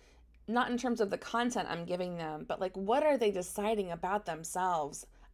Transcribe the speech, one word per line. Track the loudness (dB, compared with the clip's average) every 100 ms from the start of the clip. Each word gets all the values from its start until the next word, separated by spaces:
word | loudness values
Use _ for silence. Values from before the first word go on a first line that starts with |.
| -20 -20 -20 -14 -2
not | 0 2
in | 0
terms | 0 2
of | 2
the | 0
content | -2 0 0 0 -2
I'm | -4
giving | -2 -2 -2 -4
them, | -6 -6 -6
but, | -2
like, | -2
what | -2 2 4
are | 4 4
they | 4
deciding | 2 -2 -2 0 0 0
about | -2 0 -2
themselves | -2 -6 -6 -2 2 2 0 -6 -14 -20 -8